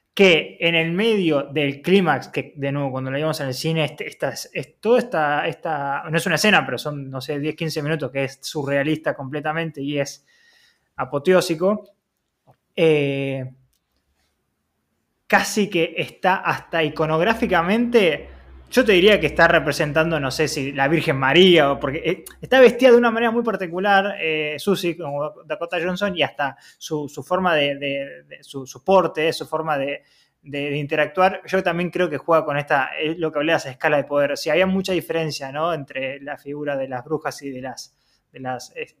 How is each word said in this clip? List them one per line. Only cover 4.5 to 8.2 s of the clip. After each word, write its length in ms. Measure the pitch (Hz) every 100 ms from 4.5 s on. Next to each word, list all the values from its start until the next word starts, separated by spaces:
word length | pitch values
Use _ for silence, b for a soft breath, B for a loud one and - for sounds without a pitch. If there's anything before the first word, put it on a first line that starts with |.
es, 280 | 170 135 _
toda 180 | 214 240
esta, 480 | 240 170 147 147 165
esta, 560 | - 165 151 139 143 165
no 60 | 156
es 100 | 185
una 80 |
escena, 320 | 156 214 180 131
pero 100 | 120
son, 320 | 156 147 135
no 120 | 135
sé, 180 | 127 147
diez, 160 | 151
quince 280 | 147 160 156
minutos, 280 | 147 160 131
que 140 | 139